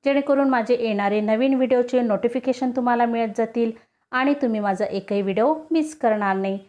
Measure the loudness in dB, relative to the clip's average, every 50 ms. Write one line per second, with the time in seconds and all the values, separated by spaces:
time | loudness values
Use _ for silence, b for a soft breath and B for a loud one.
0 | _ 2 0 0 2 2 2 2 2 2 2 0 2 0 0 0 2 -2 -2 0
1 | 0 0 0 0 2 2 2 2 2 2 2 2 0 0 0 -2 -2 2 0 0
2 | 2 2 0 0 0 -2 -2 -2 -2 -2 -2 -2 -2 -2 -2 -2 0 0 2 2
3 | 2 0 0 -2 -2 -2 -2 -2 -4 -2 0 -2 -2 -2 -2 b b b b b
4 | b b -4 -2 0 0 0 2 0 -2 0 0 0 -2 0 0 -2 -2 -2 -6
5 | -4 -2 -2 -2 0 0 0 2 2 2 0 -2 -4 -2 0 0 0 -2 -4 -2
6 | 0 0 0 2 0 0 0 0 -2 -2 -4 -6 -8